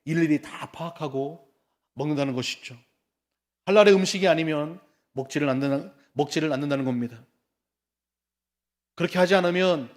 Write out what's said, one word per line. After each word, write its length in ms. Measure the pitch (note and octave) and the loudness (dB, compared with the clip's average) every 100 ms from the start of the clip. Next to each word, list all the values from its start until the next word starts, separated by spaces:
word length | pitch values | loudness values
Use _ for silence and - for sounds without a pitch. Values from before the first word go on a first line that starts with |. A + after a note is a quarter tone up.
| C#3+ | -4
일일이 360 | E3 E3 D3 | 0 2 0
다 300 | - - - | -2 -14 -16
파악하고 800 | - E3 - D3+ C3+ C#3 E3 _ _ _ _ _ | -12 -14 -10 -8 -6 -8 -10 _ _ _ _ _
먹는다는 420 | B2 D3 D3 C#3 B2+ | -8 -4 -2 -2 -4
것이죠. 420 | A#2+ - - A#2+ _ _ _ _ _ _ _ _ - | -6 -10 -14 -20 _ _ _ _ _ _ _ _ 2
할랄의 280 | G#3 G#3 F#3+ | 6 8 6
음식이 340 | F#3 G3 F#3 | 4 0 2
아니면 500 | D#3+ D#3+ D3+ D3+ F3 _ _ _ | 2 0 -4 -6 -10 _ _ _
먹지를 380 | C3+ C3 D3 C#3+ | -12 -6 -2 -2
않는-, 440 | C3 C#3 C#3 G3 - _ | 0 -2 -4 -6 -18 _
먹지를 400 | - D3 E3 D#3 | -4 -2 -2 -2
않는다는 320 | C3+ C#3+ C#3 C3 | -4 -4 -4 -2
겁니다. 360 | B2 A#2 A2+ - _ _ _ _ _ _ _ _ _ _ _ _ _ _ _ _ - | -4 -6 -10 -20 _ _ _ _ _ _ _ _ _ _ _ _ _ _ _ _ -4
그렇게 220 | E3+ F#3 | -2 2
하지 160 | F3+ | 4
않으면 560 | F#3+ F3 F3+ F#3 D#3+ A#2+ | 4 2 2 0 0 -4